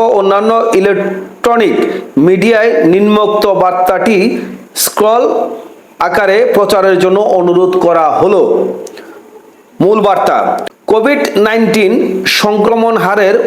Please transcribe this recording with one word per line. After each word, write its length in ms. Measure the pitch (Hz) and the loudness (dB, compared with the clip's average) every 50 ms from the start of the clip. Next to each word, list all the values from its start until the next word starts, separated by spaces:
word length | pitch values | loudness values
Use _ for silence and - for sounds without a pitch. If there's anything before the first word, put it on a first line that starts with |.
| 226 226 - 202 | 2 2 2 2
অন্যান্য 320 | 196 196 196 202 208 220 226 226 226 226 - 190 | 2 2 0 0 0 0 0 0 0 0 0 0
ইলেকট্রনিক 960 | 190 202 196 196 196 190 190 - - - - - - 240 233 233 214 165 - - - - - - - - - 135 147 | 2 0 0 0 -2 -4 -6 -8 -12 -14 -10 -4 -2 0 2 2 0 0 0 0 -2 -2 -4 -8 -8 -4 0 2 2
মিডিয়ায় 440 | 175 190 180 180 226 226 214 220 233 - - - 160 | 2 2 2 2 2 2 2 2 2 0 2 2 2
নিম্নোক্ত 520 | 180 196 208 208 214 214 208 202 214 208 214 202 190 185 | 2 2 2 2 2 2 2 0 0 0 0 0 0 0
বার্তাটি 560 | 180 180 180 180 185 185 190 180 - 233 220 185 196 240 - - - - - - - - - - - | 0 0 0 0 0 0 0 0 0 0 0 0 0 0 -2 -4 -8 -12 -14 -18 -18 -14 -8 -6 -6
স্ক্রল 380 | - - - 208 214 226 240 262 - - - - - - - - - - - - - - - 170 | -4 -2 0 0 2 2 2 0 0 -2 -2 -4 -6 -10 -14 -16 -20 -20 -20 -20 -16 -8 -6 -4
আকারে 320 | 180 - 220 202 190 190 214 247 247 - | -2 -2 0 0 2 2 2 2 2 2
প্রচারের 420 | 202 202 196 214 196 190 190 190 185 | 0 0 0 0 2 2 2 2 2
জন্য 200 | 180 185 185 202 208 190 190 185 | 2 2 2 0 0 0 0 0
অনুরোধ 320 | 175 175 175 175 185 180 185 185 165 | 2 2 2 2 2 0 0 0 0
করা 220 | 170 170 165 160 147 139 - | 2 2 2 0 0 0 0
হলো। 220 | 156 190 208 180 139 - - - - - - - - - - - - - - - - - - - - - - _ _ _ _ - | 0 2 2 2 2 0 0 -2 -2 -4 -6 -10 -14 -16 -18 -20 -20 -20 -20 -20 -20 -20 -20 -20 -20 -20 -20 _ _ _ _ -2
মূল 180 | 156 190 214 220 196 | 0 0 2 2 2
বার্তা, 320 | 202 185 - - - - 117 98 - - - - - - _ - | 0 0 0 0 0 0 0 -2 -2 -4 -4 -6 -10 -14 _ -4
কোভিড 360 | - 208 220 220 269 285 - 285 - - 196 208 | -2 0 0 2 0 0 0 -2 -2 0 0 0
নাইনটিন 460 | 214 220 226 226 - 196 220 202 185 226 269 - - 190 190 185 - - - | 0 0 0 0 0 0 0 0 0 0 0 -2 -2 -4 -4 -4 -4 -4 -2
সংক্রমণ 540 | - 208 214 208 190 - 233 226 220 226 226 214 - | -2 -2 0 0 0 2 2 2 2 0 0 0 0
হারের 300 | 185 202 208 202 190 214 240 - | 0 0 0 0 0 0 0 0